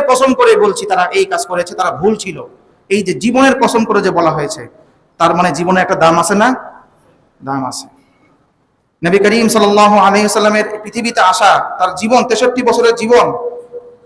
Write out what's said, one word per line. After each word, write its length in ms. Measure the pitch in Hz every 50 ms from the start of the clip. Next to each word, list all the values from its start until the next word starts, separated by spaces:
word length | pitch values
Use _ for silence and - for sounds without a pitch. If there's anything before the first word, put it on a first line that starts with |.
| 285 -
কসম 260 | - - 262 269 254
করে 220 | - 240 233 220
বলছি", 300 | 214 208 202 190 - 196
তারা 200 | 208 190 180 180
এই 180 | 175 180 196 190
কাজ 220 | 185 180 170 170
করেছে, 280 | - 180 175 175 175 190
তারা 160 | - 185 170
ভুল 260 | - 131 160 214 220
ছিল। 280 | - - 196 160 147 120 - - _ _ _ _ _ _ -
এই 140 | 190 208 196
যে 120 | 185 175
জীবনের 480 | 139 160 233 240 262 269 269 262 269 277
কসম 220 | - - 226 226
করে 180 | 226 214 202 190
যে 80 | 190
বলা 200 | 175 170 170 160
হয়েছে, 360 | 151 156 147 139 - - 120 - _ _ _ _ _ _ _ _ _ -
তার 180 | 170 170 175
মানে 140 | 180 175 180
জীবনে 300 | 147 151 175 175 185 185
একটা 140 | 180 - 185
দাম 240 | 160 165 165 165 170
আছে 160 | 165 185 202
না? 200 | 202 214 254 262 - - - - - _ _ _ _ _ _ _ _ _ _ _ _ -
দাম 200 | 131 139 135 131
আছে। 240 | 127 120 - - - _ _ _ _ _ _ _ _ _ _ _ _ _ _ _ _ _ _ _ _ _ - -
নবী 120 | 170 185 202
করিম 300 | 196 214 214 233 226 220
সাল্লাল্লাহু 500 | 226 220 208 202 208 214 208 208 208 208
আলাইহি 300 | 190 196 196 208 214 208
সাল্লামের 360 | - 220 208 214 208 214 208 - - 190 -
পৃথিবীতে 380 | 208 - 226 226 240 240 233
আসা, 560 | 196 185 180 - 214 196 165 139 - - - -
তার 160 | 180 185 185
জীবন, 300 | - 202 220 254 247 226
তেষট্টি 380 | 247 226 - 254 247 247 254 240
বছরের 320 | 233 - 240 233 233 226
জীবন 400 | 226 214 226 240 240 - - - - - - - - - - - - - - - _ _